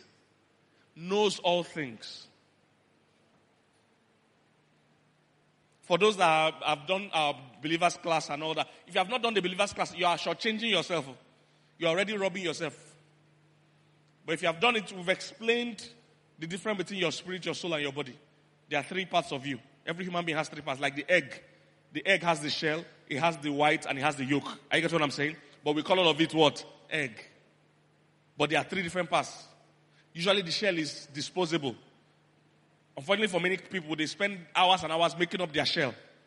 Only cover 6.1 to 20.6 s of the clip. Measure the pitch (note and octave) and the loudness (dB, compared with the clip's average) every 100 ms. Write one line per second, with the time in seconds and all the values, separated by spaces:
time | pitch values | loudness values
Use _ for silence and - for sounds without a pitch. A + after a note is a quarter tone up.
6.1 | G3 F3 D#3 D#3+ D#3+ D3 D3+ D3 F#3+ G3+ | 6 6 6 4 0 -2 -2 0 -2 -2
7.1 | D#3+ D3 C#3 C3+ - D3+ E3 F3 - F3 | 0 0 -2 -10 -8 -2 2 2 2 0
8.1 | D#3+ D#3 C#3+ D#3 D#3 C#3 - - F#3 F#3 | 0 0 -6 -4 -2 -4 -8 -4 0 0
9.1 | B3 A#3 G#3 F3+ F#3 G3 - F3 E3 F3 | 0 0 0 0 0 -2 -2 -4 0 0
10.1 | E3 F3+ E3+ A3+ A3 A3+ F#3 D#3 E3+ C#3 | 2 -2 -2 -2 -2 0 0 0 -4 -4
11.1 | B2 _ _ _ _ _ - E3 E3+ G3+ | -12 _ _ _ _ _ -2 0 2 0
12.1 | G#3+ F#3+ F#3+ F3 C#3+ D#3+ B2 - - _ | 0 -2 -2 -4 -4 -6 -8 -20 -20 _
13.1 | _ _ _ _ _ _ _ _ _ _ | _ _ _ _ _ _ _ _ _ _
14.1 | _ - D#3+ F3 D#3+ A#3 A3+ F3 F#3+ F3+ | _ -4 0 0 2 2 2 -2 -4 -2
15.1 | F#3 - - A3+ A#3+ A#3+ G#3+ - - _ | -2 -4 -6 0 0 -2 -8 -16 -20 _
16.1 | _ _ - E3 F#3 A3 G3+ F3 G3+ E3 | _ _ -14 -10 -6 -4 -4 -4 -2 -2
17.1 | - F3+ F#3 E3+ D3+ F3+ D#3 C#3+ C3+ B2+ | -2 -8 -8 -6 -6 -4 -2 -2 -4 -8
18.1 | A#2+ _ _ _ _ - D3 C#3 F#3 F3+ | -12 _ _ _ _ -4 -4 -2 -4 0
19.1 | F3+ D#3+ C#3+ C#3 B2+ - _ - E3+ F#3 | 0 0 -4 -6 -8 -12 _ -8 -6 -4
20.1 | F3 E3+ D3+ D3+ D3+ | -4 -2 -2 -2 -6